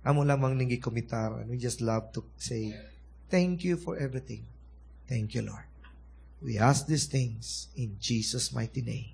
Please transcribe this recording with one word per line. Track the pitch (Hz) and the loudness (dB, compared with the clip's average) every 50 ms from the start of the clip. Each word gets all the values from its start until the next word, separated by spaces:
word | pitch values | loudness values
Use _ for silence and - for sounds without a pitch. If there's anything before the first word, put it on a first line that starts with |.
Amo | - - 143 147 143 | 4 4 4 4 6
lamang | 147 143 139 135 131 131 | 4 4 4 4 2 4
ning | 131 127 123 123 | 2 2 2 0
gikumitar, | 123 - 127 110 117 113 - - 113 110 110 110 - 110 | 0 0 -2 -2 -2 -2 -2 -2 -2 -2 -2 -2 -4 -6
and | 113 123 | -6 -6
we | 123 | -2
just | 120 123 113 - 117 | -2 -2 -2 0 2
love | 113 110 113 110 - - | 2 2 2 0 -2 -8
to | 113 - - - - | -8 -10 -10 -14 -10
say, | - - 123 113 110 107 107 - - - - - - - - - - - | -8 -4 -4 -2 -2 -4 -6 -8 -14 -18 -18 -20 -20 -20 -20 -20 -6 2
"Thank | - 185 180 180 180 175 175 180 | 4 4 4 4 2 0 2 0
you | 175 | 0
for | 165 170 - - - | 0 0 -4 -4 -2
everything. | 139 135 127 127 - - 117 107 113 - - - - - - - - - - - - | -2 -2 -2 -4 -6 -8 -12 -12 -12 -14 -16 -20 -20 -20 -20 -20 -20 -20 -20 -20 -8
Thank | - 131 113 107 107 - | -2 -2 0 0 0 -2
you, | 120 110 | -2 -2
Lord." | 101 101 - - - - - - - - - - - - - - - - - | -2 -6 -10 -14 -18 -20 -20 -20 -20 -20 -20 -20 -20 -20 -20 -20 -20 -20 -10
We | - 135 113 | -6 -4 2
ask | 101 107 127 143 143 - - | 6 8 8 8 6 4 2
these | 156 147 - | 2 0 2
things | - - 135 127 120 110 107 - - - - - - - | 2 0 0 0 0 -2 -6 -8 -8 -8 -8 -10 -10 -6
in | - 123 110 101 101 | -4 -4 -4 -4 -4
Jesus' | - - 117 113 107 - - 127 - - 131 | -2 0 0 2 2 0 -2 -2 -2 -2 -2
mighty | 120 113 117 - 135 | -4 -4 -2 -4 -4
name. | 123 113 110 127 - - | -4 -4 -4 -6 -6 -8